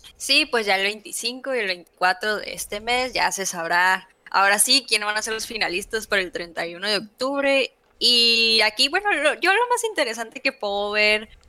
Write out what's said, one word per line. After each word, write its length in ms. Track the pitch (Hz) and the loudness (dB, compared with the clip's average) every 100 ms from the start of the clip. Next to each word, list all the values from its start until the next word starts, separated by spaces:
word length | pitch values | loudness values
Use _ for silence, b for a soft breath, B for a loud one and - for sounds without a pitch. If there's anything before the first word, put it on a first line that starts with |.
| - - | -12 -12
sí, 280 | - 277 302 | 0 0 2
pues 200 | 247 202 | 0 0
ya 120 | 190 | 0
el 60 | |
veinticinco 720 | 196 214 - - 226 254 269 | 0 -4 -10 -8 -8 -8 -6
y 60 | 254 | -4
el 80 | 202 | -4
veinticuatro 720 | 180 165 _ 180 185 214 208 | -6 -10 _ 0 0 -2 -4
de 160 | - | -6
este 260 | 170 - 208 | -10 -8 -8
mes 340 | 220 247 254 | -2 -2 -2
ya 180 | 202 165 | -2 -2
se 140 | 185 190 | -2 -6
sabrá, 600 | 180 165 175 180 185 - _ - | -6 -2 2 2 2 -4 _ -4
ahora 280 | - 196 202 | 2 4 4
sí, 260 | 240 262 240 | 4 2 2
quiénes 180 | 214 208 | -2 -2
van 120 | 214 | -4
a 40 | |
ser 120 | 220 | -4
los 140 | 220 - | -6 -6
finalistas 600 | 226 175 175 202 220 214 | -4 -4 -4 -6 -8 -2
para 140 | 202 | -2
el 100 | 180 | -2
treinta 340 | 170 170 165 170 | -6 -10 -8 -8
y 100 | 170 | -6
uno 120 | 196 | -2
de 100 | 202 | -2
octubre. 760 | 214 - 254 277 277 269 247 _ _ _ 233 | -4 -6 -4 0 2 2 0 _ _ _ 2
Y 540 | 240 233 233 226 226 | 4 6 4 4 4
aquí, 300 | 214 220 269 | 2 2 0
bueno, 240 | 349 415 | 0 0
lo, 200 | 339 294 226 | 2 0 2
yo 140 | 339 | 2
lo 160 | 392 480 | 2 2
más 120 | 466 453 | 0 -2
interesante 560 | 392 320 220 226 262 | -2 -2 -4 -10 -6
que 100 | 269 | -6
puedo 400 | - 208 202 208 | -4 -4 -2 -2
ver, 380 | 208 214 214 220 - | 2 4 2 -2 -16